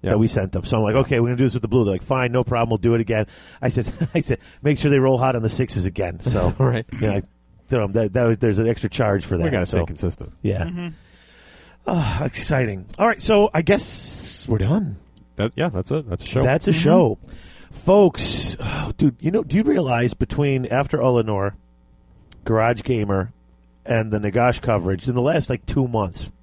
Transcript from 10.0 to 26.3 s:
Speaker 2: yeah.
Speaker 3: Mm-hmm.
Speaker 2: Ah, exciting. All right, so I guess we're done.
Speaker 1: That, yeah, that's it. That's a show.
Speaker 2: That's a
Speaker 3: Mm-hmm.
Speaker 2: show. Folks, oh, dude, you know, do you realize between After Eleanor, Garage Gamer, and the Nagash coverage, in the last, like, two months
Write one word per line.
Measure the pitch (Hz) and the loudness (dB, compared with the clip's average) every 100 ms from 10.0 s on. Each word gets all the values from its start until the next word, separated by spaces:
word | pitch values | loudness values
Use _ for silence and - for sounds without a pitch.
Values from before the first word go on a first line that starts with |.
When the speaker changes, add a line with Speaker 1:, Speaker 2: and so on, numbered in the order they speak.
| 90 - - - | -4 -6 -14 -6
Speaker 2:
yeah. | - 98 | -4 -2
Speaker 3:
Mm-hmm. | 165 175 175 160 - - - - - - - - - | -4 -6 -10 -12 -20 -20 -20 -20 -20 -20 -20 -12 -4
Speaker 2:
Ah, | 180 123 - | -2 -2 -2
exciting. | 135 - - 143 120 95 95 - | -4 -6 -4 -2 -2 -4 -12 0
All | 220 | 0
right, | 226 | 0
so | - 214 208 | 2 4 4
I | - | 2
guess | 165 202 - - - - - - - | 2 2 0 -14 -14 -14 -12 -12 -4
we're | 110 | -2
done. | 98 180 185 95 _ _ - - | 2 0 -2 -8 _ _ -20 -6
Speaker 1:
That, | 104 - | -6 -2
yeah, | 165 | -4
that's | 101 98 | -2 -4
it. | 147 127 | -4 -4
That's | 87 | -8
a | - | -4
show. | 127 | 0
Speaker 2:
That's | 131 143 - | 2 2 2
a | |
Speaker 3:
Mm-hmm. | 160 | 2
Speaker 2:
show. | 165 277 147 104 - - - - - | 4 6 4 0 -10 -20 -20 -20 -20
Folks, | - - 196 190 - - - - - | -6 4 6 6 4 -4 -4 -4 -6
oh, | - - 156 - | -6 -4 -6 0
dude, | 151 123 | 0 2
you | 151 | -2
know, | 196 | -2
do | - 156 | 0 0
you | |
realize | 220 294 139 120 120 | 2 2 2 0 0
between | - - - 143 135 123 | -2 -4 0 0 0 -2
After | 123 139 147 | -2 0 0
Eleanor, | 127 123 110 101 98 95 _ _ _ _ _ - - - | 2 2 0 -2 -4 -6 _ _ _ _ _ -20 -20 -18
Garage | - 110 113 117 | -2 2 2 0
Gamer, | - 120 101 98 95 - _ _ _ _ - | -2 -2 0 0 -2 -8 _ _ _ _ -2
and | 117 110 | -2 0
the | 107 | -2
Nagash | 104 98 120 120 | 0 2 2 0
coverage, | - 107 87 95 127 | 0 0 0 -2 -2
in | |
the | 123 | 0
last, | 127 165 - | 0 0 -2
like, | 127 | -6
two | - - 131 | -2 -2 0
months | 113 95 - - | -2 -4 -6 -14